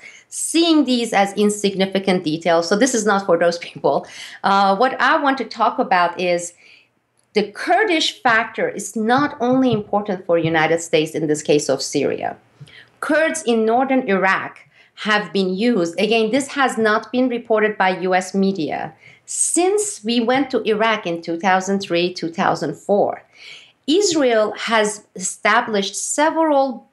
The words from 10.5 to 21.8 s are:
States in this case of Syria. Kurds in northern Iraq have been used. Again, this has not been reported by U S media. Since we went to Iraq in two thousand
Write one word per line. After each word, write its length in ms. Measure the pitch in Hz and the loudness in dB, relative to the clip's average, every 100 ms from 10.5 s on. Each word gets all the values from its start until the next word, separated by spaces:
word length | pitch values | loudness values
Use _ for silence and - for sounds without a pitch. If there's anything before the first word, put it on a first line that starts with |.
| 160 160 165 | 2 2 0
States 300 | - 160 156 | 0 0 0
in 140 | - 156 | -2 -2
this 160 | 151 | -2
case 260 | - 147 143 | 2 0 2
of 120 | 135 | -2
Syria. 560 | - 147 127 - - - _ _ - - - _ | -2 -2 -2 -2 -6 -8 _ _ -20 -20 -20 _
Kurds 420 | - 302 320 320 | -2 0 0 -2
in 200 | 247 226 | -2 0
northern 420 | 220 240 262 262 247 | 2 2 2 0 0
Iraq 500 | 190 190 175 - - - _ _ | 2 2 0 -4 -14 -20 _ _
have 380 | - 202 208 175 | -10 0 0 0
been 220 | 196 185 | -2 -2
used. 440 | 185 240 214 170 180 | 0 0 2 0 0
Again, 320 | 208 226 220 | 0 0 2
this 180 | 262 269 | 0 -2
has 280 | 285 254 196 | -2 -2 2
not 360 | 214 220 - | 0 0 -2
been 160 | 254 254 | -2 0
reported 500 | 233 - 214 214 208 | -2 0 0 2 0
by 220 | 190 175 | 0 0
U 140 | 185 | 0
S 200 | 185 185 | 0 0
media. 580 | 196 196 190 147 - - - - - - | 0 0 0 -4 -6 -8 -14 -20 -20 -12
Since 760 | - - 320 370 415 415 - | -6 -2 0 0 0 -2 -6
we 160 | 208 240 | -2 0
went 300 | 226 262 277 | 2 0 0
to 120 | 254 | -2
Iraq 440 | 214 208 226 214 180 | 0 0 2 0 -2
in 160 | 170 | -6
two 160 | 170 170 | -6 -2
thousand 420 | 202 185 190 196 | 2 2 2 -2